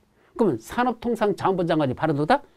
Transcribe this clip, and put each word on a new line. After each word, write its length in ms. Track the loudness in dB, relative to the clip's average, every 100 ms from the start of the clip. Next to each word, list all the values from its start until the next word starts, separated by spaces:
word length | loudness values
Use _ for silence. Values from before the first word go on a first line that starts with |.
| _ _ _ 0
그러면 220 | 0 0
산업통상자원부 1080 | -4 -2 -2 -2 -4 0 0 0 0 0 0
장관이 280 | 2 0
바로 200 | 0 -2
누구다? 280 | 0 2 0 -2